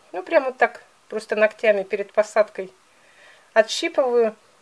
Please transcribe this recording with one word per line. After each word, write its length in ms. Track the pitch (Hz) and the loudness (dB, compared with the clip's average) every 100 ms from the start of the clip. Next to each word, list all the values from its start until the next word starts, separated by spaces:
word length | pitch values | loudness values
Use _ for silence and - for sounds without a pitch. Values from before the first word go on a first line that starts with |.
| _ | _
Ну, 100 | 349 | -14
прям 220 | 359 320 | -2 0
вот 140 | 262 247 | 0 0
так 240 | - - - _ _ | -2 -2 -20 _ _
просто 280 | 214 208 214 | -12 -6 0
ногтями 460 | 214 - 226 208 | 0 0 0 0
перед 300 | 190 208 202 | 0 -6 -4
посадкой 600 | - 208 - 208 - 190 _ _ _ _ _ - - _ | -2 -2 0 -2 -4 -14 _ _ _ _ _ -20 -20 _
отщипываю 800 | - 220 - 339 339 262 240 226 214 _ _ | 0 0 0 -4 -2 0 2 0 -4 _ _